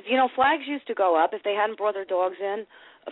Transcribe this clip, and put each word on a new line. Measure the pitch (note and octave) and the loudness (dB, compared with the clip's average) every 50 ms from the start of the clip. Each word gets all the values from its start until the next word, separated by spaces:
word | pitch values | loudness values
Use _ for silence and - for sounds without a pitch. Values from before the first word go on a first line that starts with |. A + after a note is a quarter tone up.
| G3+ | -4
you | G#3 B3 | -2 2
know, | C4 C4 B3 | 2 2 2
flags | - C4 C4 C#4 D#4 D4+ C4+ C#4 | 2 2 2 2 2 0 -2 -6
used | D4 C4+ - | -8 -8 -8
to | - A3+ | -8 -2
go | - G3 F3+ E3+ | 0 2 4 4
up | D#3 D#3+ F3+ - | 4 4 2 0
if | G#3 - | -4 -4
they | G#3 G3+ | -4 -2
hadn't | G#3 G#3 G#3+ A3 - | 0 -2 -2 -2 -2
brought | G3+ G#3+ G3 | -4 -4 -2
their | G3 G3 | -4 -6
dogs | - F#3+ F3+ F#3 F#3 F#3 F3+ | -4 -2 0 0 -2 -2 -4
in, | G3 G3 G3+ A3 G#3 - - - - - - _ _ - | -6 -6 -6 -6 -8 -12 -18 -20 -20 -20 -20 _ _ -16